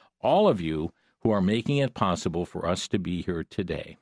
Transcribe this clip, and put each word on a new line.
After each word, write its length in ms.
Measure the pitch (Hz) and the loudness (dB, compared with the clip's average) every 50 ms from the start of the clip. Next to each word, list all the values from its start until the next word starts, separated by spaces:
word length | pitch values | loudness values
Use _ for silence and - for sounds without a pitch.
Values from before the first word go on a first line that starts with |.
| _ _ _ _ | _ _ _ _
all 300 | - 120 151 190 214 196 | 0 2 4 6 6 4
of 100 | 135 95 | 4 2
you 320 | 85 78 78 78 80 85 - _ _ _ _ _ | 0 -2 -2 -2 -4 -6 -8 _ _ _ _ _
who 100 | _ 113 | _ 2
are 80 | 107 101 | 2 4
making 380 | 90 95 107 120 117 - 143 143 | 4 2 2 2 2 0 2 2
it 160 | 139 127 - | 0 -2 0
possible 520 | - 110 95 87 85 - 92 80 87 87 | 0 0 0 0 0 -2 -4 -4 -4 -6
for 220 | - - 87 85 85 | -6 -6 -6 -2 -2
us 220 | 92 - - - | -2 -2 -2 -4
to 100 | - 101 | -4 -2
be 220 | 87 87 90 87 | -2 -2 -4 -4
here 240 | 85 - 87 82 80 - | -4 -4 -4 -4 -6 -6
today. 460 | - - 95 85 80 71 - 76 78 - | -6 -6 -4 -4 -6 -8 -8 -12 -18 -20